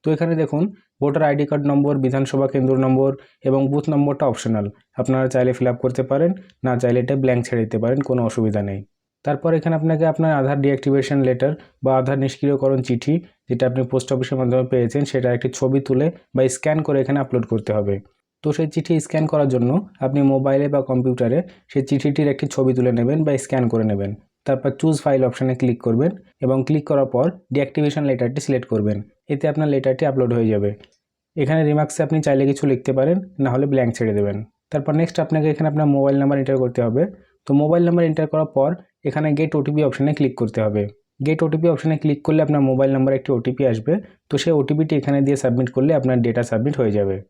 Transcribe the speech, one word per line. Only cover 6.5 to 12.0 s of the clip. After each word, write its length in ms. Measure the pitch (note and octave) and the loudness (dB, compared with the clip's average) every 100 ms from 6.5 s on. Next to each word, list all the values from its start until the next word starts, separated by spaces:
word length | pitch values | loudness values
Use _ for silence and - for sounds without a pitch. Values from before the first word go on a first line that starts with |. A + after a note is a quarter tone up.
| _ | _
না 80 | C3 B2 | -2 0
চাইলে 160 | D3 B2+ | 2 0
এটা 140 | B2+ C#3 | 0 0
ব্ল্যাঙ্ক 200 | C3 B2 | 2 0
ছেড়ে 180 | A#2+ A#2+ | 0 -2
দিতে 140 | A2 A2 | -2 -2
পারেন, 200 | A2+ C3+ C3+ | 0 -2 0
কোনো 120 | B2+ A#2 | -2 0
অসুবিধা 340 | A#2+ A2 G#2 | 0 -2 -2
নেই। 180 | G2+ G2 G2+ _ _ _ | -4 -8 -12 _ _ _
তারপর 260 | - C#3+ E3 D#3+ | -6 -2 0 0
এখানে 160 | E3 D#3+ | 0 0
আপনাকে 280 | D#3+ D#3 D#3+ | 0 2 0
আপনার 260 | D#3+ D#3+ D3 | 2 0 2
আধার 180 | C3+ C#3 | 0 0
ডিঅ্যাক্টিভেশন 580 | C#3 C3+ C#3+ C#3 C3 C#3+ B2+ | 0 0 2 0 2 0 2
লেটার 260 | B2+ C3+ D#3 - _ | 2 -2 -2 -12 _
বা 80 | C3+ | 0
আধার 200 | C3 | 2